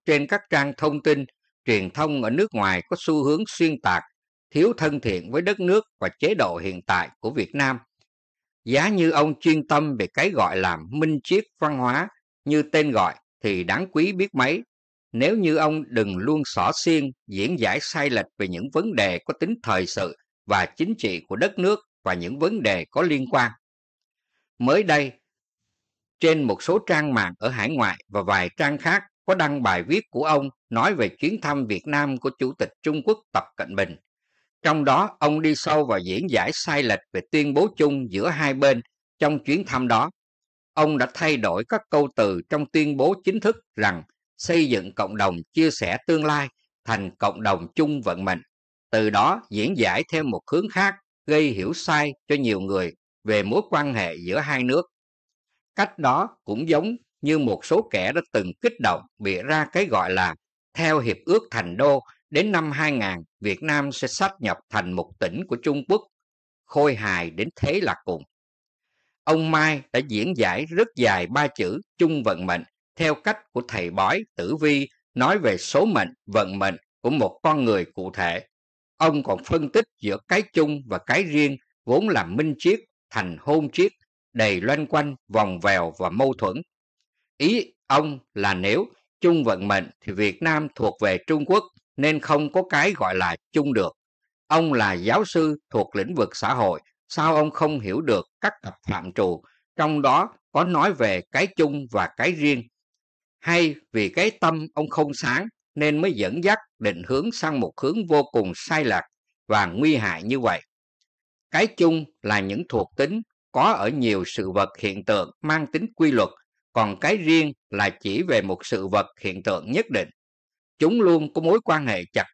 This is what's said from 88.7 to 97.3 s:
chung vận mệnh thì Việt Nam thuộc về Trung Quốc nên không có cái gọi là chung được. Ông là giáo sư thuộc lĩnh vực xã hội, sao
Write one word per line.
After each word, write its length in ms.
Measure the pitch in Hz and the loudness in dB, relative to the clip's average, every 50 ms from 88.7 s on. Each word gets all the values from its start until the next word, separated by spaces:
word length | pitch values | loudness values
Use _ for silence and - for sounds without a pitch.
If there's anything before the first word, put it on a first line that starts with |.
| 110 165 208 - _ _ _ _ _ - | 0 0 -2 -4 _ _ _ _ _ 0
chung 220 | - 175 170 160 135 | 2 2 4 4 2
vận 240 | 113 98 92 98 | 2 0 0 0
mệnh 220 | 101 101 95 87 - - _ | 0 0 0 -2 -4 -12 _
thì 120 | - - 98 | -12 -8 -2
Việt 280 | 95 107 101 92 - | 0 0 0 0 -2
Nam 260 | 165 160 160 151 156 143 - | -2 0 0 0 -2 -4 -6
thuộc 220 | - 120 104 - - | -2 -2 -2 -2 0
về 160 | 107 101 92 - - | 0 0 0 0 0
Trung 180 | - 160 151 147 | -2 -2 0 2
Quốc 180 | - 185 180 175 - _ _ _ _ - | 2 2 2 0 -2 _ _ _ _ -6
nên 220 | - 139 151 156 151 | -2 0 0 0 0
không 320 | - - 156 147 151 147 | 0 0 0 2 2 0
có 120 | - 185 185 185 | 0 -2 -2 0
cái 240 | - 147 151 202 196 | 0 2 2 2 0
gọi 220 | - 101 92 92 | 0 -2 -2 0
là 200 | 92 92 87 85 - _ _ | 0 0 -2 -2 -6 _ _
chung 220 | - 156 143 143 131 | -2 0 0 2 2
được. 180 | 107 90 82 - _ _ _ _ _ _ _ _ _ _ | 0 0 0 -4 _ _ _ _ _ _ _ _ _ _
Ông 260 | - 151 165 165 160 143 | 0 2 2 4 4 2
là 200 | 117 107 98 95 | 2 2 2 0
giáo 320 | 87 87 110 - 196 214 | 0 0 2 2 2 0
sư 340 | - - 175 160 156 151 147 _ _ | 0 0 2 2 2 0 -4 _ _
thuộc 260 | - 113 98 - - | -2 -2 -2 0 -2
lĩnh 200 | 101 95 120 180 | -4 -4 -2 -2
vực 140 | 151 - - - | -2 -2 -2 -4
xã 200 | - - 101 131 | -4 -2 -2 0
hội, 280 | 127 110 95 85 78 _ _ _ _ _ - | 2 2 0 0 -2 _ _ _ _ _ -10
sao 240 | - - 151 160 | -4 0 0 2